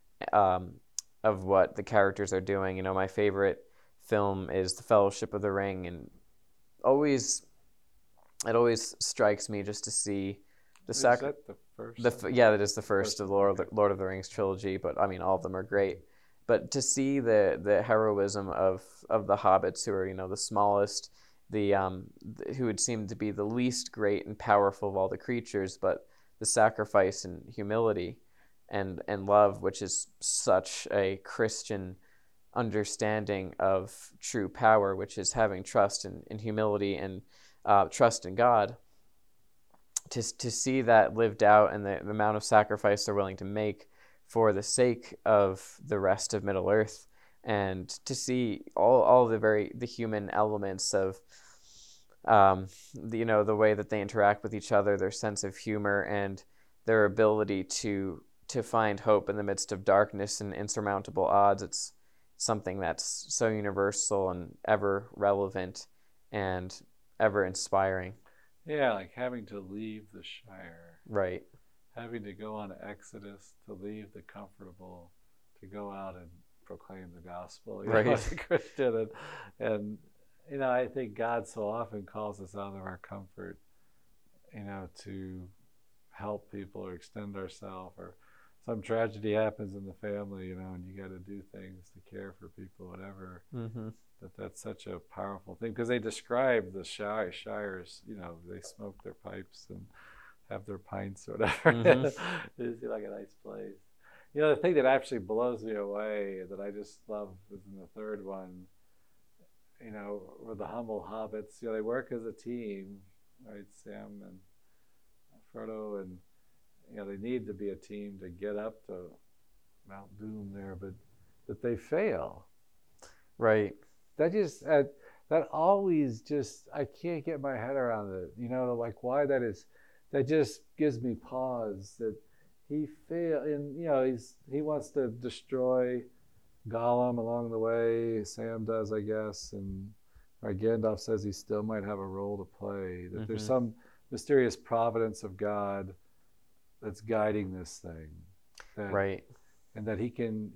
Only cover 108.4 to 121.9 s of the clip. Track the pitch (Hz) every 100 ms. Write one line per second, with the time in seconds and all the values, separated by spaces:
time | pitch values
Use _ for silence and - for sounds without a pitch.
108.4 | 92 90 92 _ _ _ _ _ _ _
109.4 | _ _ _ - 117 104 101 104 92 -
110.4 | 113 107 104 110 117 107 92 110 110 107
111.4 | 107 - 117 110 107 123 123 120 113 104
112.4 | 120 120 110 98 95 101 95 _ _ _
113.4 | 117 104 98 - - 104 107 104 98 92
114.4 | 95 _ _ _ _ _ _ _ _ _
115.4 | _ 113 110 110 107 104 92 90 - _
116.4 | _ _ _ _ - 107 98 101 110 123
117.4 | 110 95 101 95 - 104 101 98 92 87
118.4 | 104 104 110 110 - 92 87 - _ _
119.4 | _ _ _ _ - 98 101 101 107 107
120.4 | 101 98 98 92 98 92 _ _ - _
121.4 | - 113 123 117 -